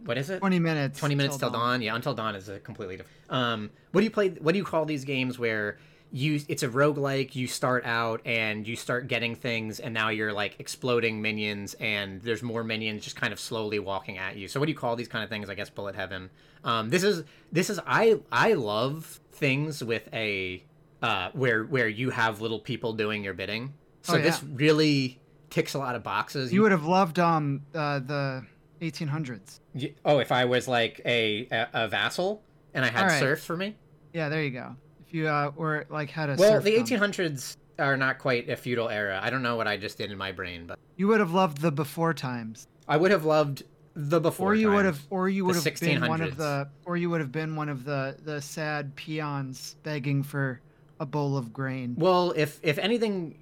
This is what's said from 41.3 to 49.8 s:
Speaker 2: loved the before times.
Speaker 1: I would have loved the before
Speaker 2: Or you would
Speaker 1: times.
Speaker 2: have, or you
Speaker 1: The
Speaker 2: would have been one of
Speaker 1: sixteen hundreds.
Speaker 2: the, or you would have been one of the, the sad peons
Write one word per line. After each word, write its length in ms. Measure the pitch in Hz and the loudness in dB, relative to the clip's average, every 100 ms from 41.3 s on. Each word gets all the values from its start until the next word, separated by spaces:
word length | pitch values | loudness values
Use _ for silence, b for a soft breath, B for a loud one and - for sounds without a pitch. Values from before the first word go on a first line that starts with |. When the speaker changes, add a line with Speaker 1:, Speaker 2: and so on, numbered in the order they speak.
Speaker 2:
loved 300 | 180 190 143 | 4 2 2
the 100 | 165 | 0
before 420 | 147 143 - 165 | 0 -2 0 0
times. 540 | 147 131 120 110 113 - _ - | 0 -4 -6 -8 -12 -18 _ 0
Speaker 1:
I 100 | 151 | 4
would 140 | 185 | 6
have 140 | 196 156 | 4 4
loved 380 | 156 147 135 - _ - - | 4 4 -2 -10 _ -16 -8
the 240 | 143 165 | 0 2
before 320 | 160 156 185 | 2 2 2
Speaker 2:
Or 40 | 214 | 4
you 160 | 220 | 4
would 120 | 202 | 4
Speaker 1:
times. 140 | 196 143 | 4 0
Speaker 2:
have, 100 | - | -4
or 200 | 190 185 | -2 0
you 140 | 196 | 2
Speaker 1:
The 40 | 185 | 2
Speaker 2:
would 80 | 175 | 2
have 80 | |
been 380 | 151 - 170 143 | 0 0 0 2
one 200 | - 160 | 2 0
of 80 | 160 | -2
Speaker 1:
sixteen 80 | 135 | -2
hundreds. 0 | |
Speaker 2:
the, 320 | 151 143 143 - - | -2 -2 -4 -8 -4
or 100 | 175 | -2
you 140 | 175 | 0
would 120 | 170 | 0
have 100 | 139 | -2
been 240 | 156 160 156 | -4 -4 -4
one 140 | 151 | -4
of 160 | 139 131 | -6 -4
the, 320 | 139 135 139 | -2 -4 -6
the 180 | 151 147 | -8 -8
sad 540 | 143 - 151 151 143 139 | -8 -6 -2 -2 -4 -8
peons 800 | - 156 151 143 135 127 - - | -8 -4 -4 -4 -6 -8 -14 -12